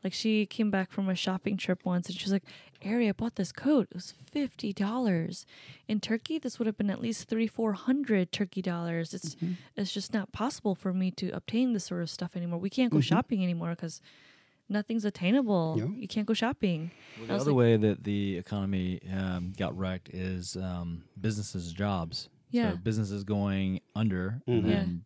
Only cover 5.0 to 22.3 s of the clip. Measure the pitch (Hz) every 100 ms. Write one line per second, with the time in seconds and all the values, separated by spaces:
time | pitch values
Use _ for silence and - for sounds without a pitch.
5 | 240 175 165 175 - - - - - 214
6 | - 220 - 311 262 - 220 214 208 190
7 | 226 226 - 226 226 - 226 196 - 269
8 | 262 208 180 - 202 - 185 170 170 170
9 | 165 185 165 - 170 175 - - 196 -
10 | 190 220 185 - 226 - 214 185 190 185
11 | 185 - 185 - - 226 254 220 - 175
12 | 165 - 180 180 175 170 190 - 254 156
13 | 123 165 254 214 180 170 170 170 165 -
14 | - - - - _ _ _ 202 208 226
15 | 208 - 180 254 240 190 160 160 147 214
16 | 202 - 208 220 233 277 202 165 165 -
17 | - - 113 101 139 135 117 113 107 101
18 | 104 101 101 90 92 104 98 98 90 90
19 | - 95 95 90 90 98 92 90 95 92
20 | - 92 92 92 90 92 92 90 85 85
21 | - - 104 104 98 95 85 82 101 95
22 | 82 - -